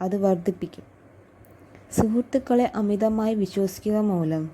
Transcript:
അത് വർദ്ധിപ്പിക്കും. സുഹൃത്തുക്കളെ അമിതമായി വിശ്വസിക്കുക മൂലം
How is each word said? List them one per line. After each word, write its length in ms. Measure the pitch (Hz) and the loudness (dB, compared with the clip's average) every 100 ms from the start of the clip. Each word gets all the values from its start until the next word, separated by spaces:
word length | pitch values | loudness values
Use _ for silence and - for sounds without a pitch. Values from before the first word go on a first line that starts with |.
അത് 200 | 185 196 | -2 2
വർദ്ധിപ്പിക്കും. 600 | 196 180 175 180 175 - - - - - - - - - - - - | 4 4 0 -4 -6 -12 -20 -20 -20 -20 -20 -20 -20 -20 -20 -20 -6
സുഹൃത്തുക്കളെ 800 | - 220 226 247 269 262 247 247 - | 0 2 2 0 -2 2 2 2 0
അമിതമായി 600 | 208 202 220 220 220 220 | -2 0 0 0 -2 0
വിശ്വസിക്കുക 640 | 190 196 190 - 214 214 | -2 -2 -2 -2 -2 0
മൂലം 520 | 214 180 156 160 160 | 0 0 0 -2 -4